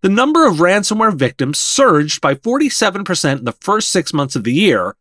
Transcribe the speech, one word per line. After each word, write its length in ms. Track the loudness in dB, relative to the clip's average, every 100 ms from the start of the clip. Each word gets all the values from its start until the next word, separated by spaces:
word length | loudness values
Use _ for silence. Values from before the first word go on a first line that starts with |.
The 80 | 0
number 360 | 0 2 4 2
of 120 | 4
ransomware 580 | 2 2 0 0 0 0
victims 420 | -2 -2 -4 -2
surged 640 | -4 2 4 4 2 -2
by 140 | -2 -2
forty-seven 680 | -2 0 0 0 -2 -2
percent 360 | -6 -2 -2 -2
in 60 | -4
the 80 |
first 360 | -8 -2 -2 0
six 240 | -2 -2
months 220 | -4 -2 -4
of 80 |
the 100 | -2
year 420 | 0 2 2 -2 -8